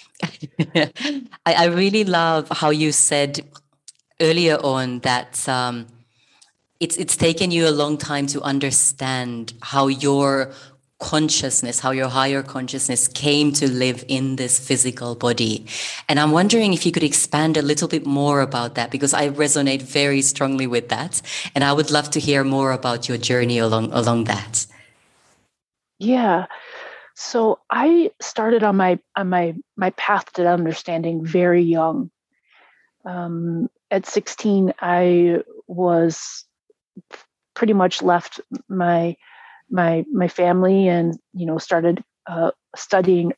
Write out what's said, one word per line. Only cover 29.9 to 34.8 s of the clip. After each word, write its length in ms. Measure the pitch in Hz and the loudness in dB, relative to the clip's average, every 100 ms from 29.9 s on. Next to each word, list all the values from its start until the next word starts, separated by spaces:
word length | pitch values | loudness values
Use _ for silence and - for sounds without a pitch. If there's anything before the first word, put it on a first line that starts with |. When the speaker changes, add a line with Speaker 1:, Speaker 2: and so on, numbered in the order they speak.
Speaker 2:
path 400 | - - 202 - | -2 -2 -2 -2
to 160 | - 175 | -2 2
understanding 760 | 175 160 160 - 165 170 165 165 | 2 0 -4 -6 -4 -4 -4 -2
very 360 | 180 180 175 | 2 4 4
young. 480 | 170 165 160 160 180 _ _ _ _ _ _ _ _ _ | 4 2 0 -2 -6 _ _ _ _ _ _ _ _ _
Um, 640 | 185 180 170 170 170 165 254 _ - | -12 -8 -6 -6 -4 -4 -6 _ -4
at 140 | 196 - | -4 -2
sixteen, 680 | 208 - - 214 196 185 | -4 -4 -4 0 4 2
I 640 | - | 0